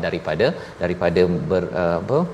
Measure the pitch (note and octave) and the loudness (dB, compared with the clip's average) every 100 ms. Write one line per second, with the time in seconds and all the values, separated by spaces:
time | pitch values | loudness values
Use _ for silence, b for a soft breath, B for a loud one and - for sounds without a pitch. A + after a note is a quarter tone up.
0 | E2+ E2+ E2 D#2 B2+ F3+ B B F2 F2+ | -4 -4 -4 0 0 0 B B -4 0
1 | F2 F2 F2+ E2+ D2+ F#2 F2 F2 F2 E2+ | 2 4 4 2 0 0 0 0 0 0
2 | G2 C#3 F3 | 0 0 0